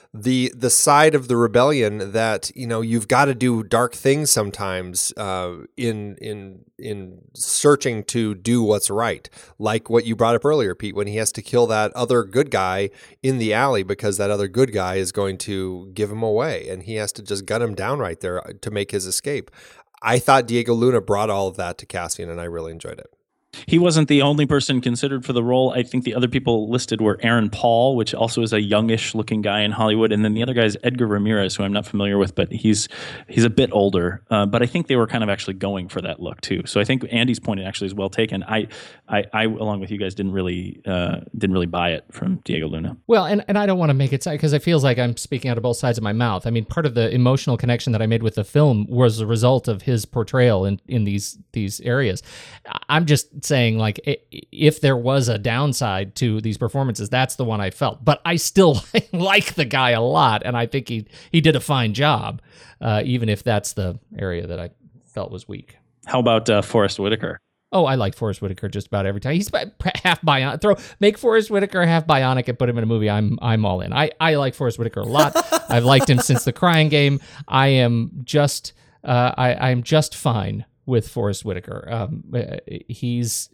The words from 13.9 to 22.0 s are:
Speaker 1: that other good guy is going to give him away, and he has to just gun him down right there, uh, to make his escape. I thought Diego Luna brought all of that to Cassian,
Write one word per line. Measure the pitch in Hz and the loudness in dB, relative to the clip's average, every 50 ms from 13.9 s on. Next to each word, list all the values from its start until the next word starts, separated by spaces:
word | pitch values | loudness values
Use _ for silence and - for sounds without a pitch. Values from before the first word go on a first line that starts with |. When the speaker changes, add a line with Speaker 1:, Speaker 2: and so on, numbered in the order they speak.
| 101 - - 104 98 | -4 -4 -2 -2 -2
Speaker 1:
that | 95 101 101 | 0 0 -2
other | 104 101 101 98 | 0 -2 -2 -2
good | 92 120 135 131 | 0 0 0 2
guy | 107 101 92 90 92 | 0 -2 -2 -2 -2
is | 95 95 90 | -2 -2 -2
going | - 107 101 98 95 92 | -2 -4 -4 -4 -4 -6
to | - - 101 95 95 92 92 90 90 98 92 | -8 -6 -6 -4 -4 -6 -8 -10 -14 -12 -6
give | 101 107 101 | -6 -4 -4
him | 104 110 117 | -4 -4 -2
away, | 110 104 110 127 160 127 87 - - | 0 0 0 0 -2 -4 -6 -8 -8
and | 95 92 85 | -10 -10 -10
he | 98 113 | -8 -6
has | 107 107 98 - | -6 -6 -6 -8
to | - | -10
just | 104 92 104 98 98 | -8 -8 -6 -6 -4
gun | 87 107 113 | -4 -2 -2
him | 120 110 104 | -2 -4 -4
down | 95 95 110 135 147 | -6 -6 -4 -4 -4
right | 120 92 82 - | -4 -6 -6 -8
there, | - 90 90 92 - - | -6 -6 -6 -6 -8 -10
uh, | 95 - | -14 -14
to | - - | -12 -8
make | 107 104 101 - | -6 -6 -4 -4
his | - 101 92 | -4 -6 -6
escape. | 92 90 - - 135 143 131 - - - - - - - - _ _ _ _ | -4 -6 -6 -4 -6 -6 -6 -8 -12 -18 -20 -20 -20 -20 -20 _ _ _ _
I | - 110 120 123 | -2 0 0 2
thought | - - 135 135 120 | 4 4 4 4 4
Diego | 113 117 120 120 120 117 | 2 0 0 0 2 2
Luna | 117 117 127 127 117 | 2 4 4 2 2
brought | 90 80 104 101 107 110 | 0 0 -2 0 0 -2
all | 101 98 98 95 | -2 -2 -2 -4
of | 90 | -4
that | 95 92 87 87 - | -6 -6 -8 -8 -10
to | - - | -12 -10
Cassian, | - 92 | -8 -8